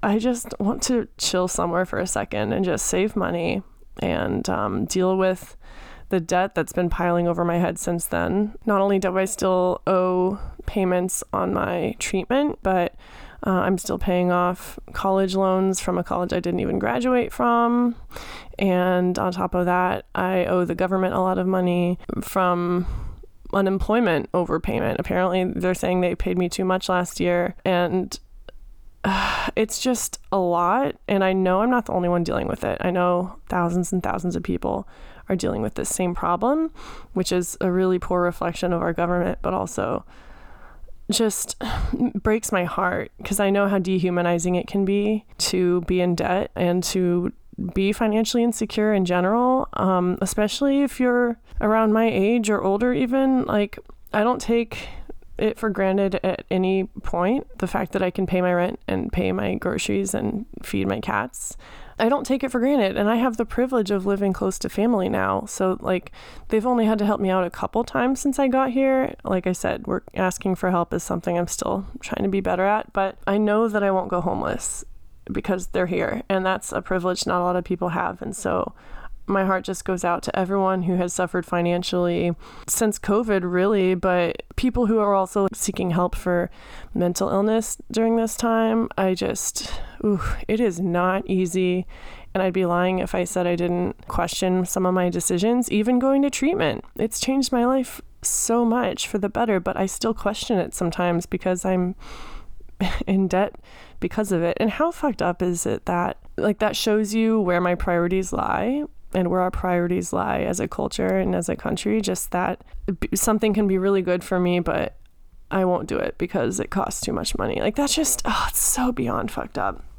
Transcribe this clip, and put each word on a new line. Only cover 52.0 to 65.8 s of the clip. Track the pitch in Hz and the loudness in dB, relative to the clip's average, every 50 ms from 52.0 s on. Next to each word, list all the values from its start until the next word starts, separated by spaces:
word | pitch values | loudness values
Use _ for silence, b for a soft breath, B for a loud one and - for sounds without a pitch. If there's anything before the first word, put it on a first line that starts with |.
| 226 226 | 4 4
age | 208 190 190 208 233 240 220 202 | 4 4 4 4 4 2 2 2
or | 214 202 - | 2 2 2
older | 190 196 202 233 247 247 | 2 2 2 2 2 2
even. | - 262 233 247 269 269 269 262 254 - | 2 2 2 2 2 4 4 4 2 2
Like, | - - 208 208 202 - - - - - - - - - | 2 2 0 0 0 -4 -14 -16 -18 -20 -20 -14 -4 0
I | 214 208 | 2 2
don't | 233 247 247 | 2 2 0
take | - - 233 233 233 220 - - B B B B B B - - - - - - | 0 0 2 0 0 -2 -6 -12 B B B B B B -12 -14 -14 -12 -6 -2
it | - 214 - - | -2 -2 0 0
for | - 220 | -2 -2
granted | 190 196 196 190 190 196 196 196 185 190 - | 0 2 2 2 2 2 2 2 0 0 0
at | 185 180 - - - | -2 -2 -2 -4 -2
any | - 185 185 185 190 190 190 - - - - | 0 2 2 2 2 0 0 -2 -6 -6 -4
point, | - - 170 180 190 233 277 - - - - | -2 0 2 2 2 2 0 -2 -6 -8 -6
the | - | -6
fact | 180 - - - 160 - | -2 -2 -2 -4 -2 -2
that | - 196 | 0 0
I | 180 | 0
can | - - 190 | 0 -2 -2
pay | 180 - 180 | 0 2 2
my | 180 180 180 | 2 2 2
rent | 175 175 180 - - - | 2 2 0 -2 -6 -4
and | - 190 185 - - - | -4 -2 -2 -2 -2 0
pay | - 196 - 185 | 0 0 0 0
my | 190 202 196 185 | 0 -2 -2 -2
groceries | - - 185 - - - - 208 196 196 190 190 | -2 -2 -2 -2 -2 -2 0 0 0 0 -2 -2
and | - - 208 - 208 - - - - - | -2 -2 -2 -4 -4 -8 -8 -12 -14 -10
feed | - - 196 - | -6 -4 -2 0
my | - 98 - | 0 -2 -2
cats. | - - - 101 110 - - - - - - B B B B B B B B B | -2 -2 -2 -2 -2 -4 -8 -12 -12 -12 -12 B B B B B B B B B
I | 226 226 | 2 2
don't | 269 285 285 | 2 2 0
take | - 262 269 - | 0 -2 0 0
it | 262 | -2
for | - 254 | 0 0
granted, | 226 269 294 277 214 190 190 | 2 4 4 4 4 2 2
and | - 202 208 | 2 2 2
I | 226 | 2
have | 233 240 262 226 | 2 2 0 0
the | 220 240 | 0 -4
privilege | - - - 247 254 269 240 214 190 | -2 0 0 0 2 2 0 2 2
of | 208 196 185 | 0 0 0
living | 202 202 196 202 196 185 | 0 0 2 0 0 0
close | - 202 190 185 - | 0 -2 -2 -2 -2
to | - - | -6 -4
family | - - 208 240 240 202 185 - | -2 0 2 2 2 2 2 0
now. | - - 95 98 95 95 214 | 0 0 2 2 0 0 -2
So, | 208 - - 196 185 185 - | -6 -4 -2 0 0 0 -2